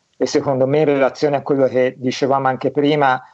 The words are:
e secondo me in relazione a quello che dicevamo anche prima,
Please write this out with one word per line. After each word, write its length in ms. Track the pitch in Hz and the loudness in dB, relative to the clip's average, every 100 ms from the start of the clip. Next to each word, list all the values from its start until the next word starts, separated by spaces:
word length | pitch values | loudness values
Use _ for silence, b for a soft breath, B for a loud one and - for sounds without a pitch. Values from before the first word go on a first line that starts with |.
| _ - | _ -6
e 100 | 131 | -2
secondo 400 | 147 143 131 131 | 0 0 0 2
me 120 | 147 | 2
in 60 | 147 | 2
relazione 500 | 139 127 - 147 139 | 2 0 0 -2 -2
a 60 | |
quello 260 | - 139 127 | -2 0 2
che 280 | 123 127 127 | 2 0 -2
dicevamo 500 | 127 - 135 135 131 | -6 -2 0 0 0
anche 240 | 127 - | -2 -4
prima, 500 | 151 143 151 135 131 B | 0 0 2 2 0 B